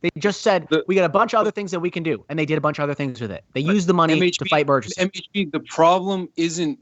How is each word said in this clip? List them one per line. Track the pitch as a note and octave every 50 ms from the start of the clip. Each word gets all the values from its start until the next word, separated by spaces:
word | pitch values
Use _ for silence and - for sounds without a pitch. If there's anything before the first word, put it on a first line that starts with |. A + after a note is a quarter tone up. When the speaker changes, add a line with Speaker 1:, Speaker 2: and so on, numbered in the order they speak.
Speaker 1:
They | - F3 - D#3
just | D3 G3+ G3 -
said, | - A3+ G3+ F3+ D#3 -
Speaker 2:
The | D#3 D#3+ - -
Speaker 1:
"We | F#3+
got | F#3+ F3+
a | E3
bunch | C#3+ G3 A3+ A#3 -
of | A3
other | G#3 G#3+
things | G3+ - G3+ F#3+
that | E3+ F3
we | E3 F3+
can | F3 F3
do," | E3 D#3+ D3 G#2 - _
and | D3 D#3+
they | D#3
did | C#3 D#3 D#3
a |
bunch | C#3+ D3+ D3 -
of | D3
other | C#3+ C#3+
things | - C#3+ C3+ B2 A2
with | A#2+ G#2+
it. | F#2+ D#2+ - _ _
They | C3
used | C#3 D#3+ G3 G#3 F3+
the | E3+ F#3
money | F3 E3 E3 D#3+
Speaker 2:
M | D#3 F3+
H | F3+ E3+ -
B, | C3+
Speaker 1:
to | -
fight | E3 D3+ D3+
Burgess. | C#3 C#3 C3+ A2+ - F3+ -
Speaker 2:
M | F#3 G3 -
H | F#3 - -
B, | _ G3+ G3
the | D#3 C#3+ D#3
problem | - - - - E3 E3 F3+ F#3+ F3+ F#3+ G3 F#3+ F3+ E3+ _ -
isn't | E3 E3+ D#3+ E3+ F3 D3+ C#3 -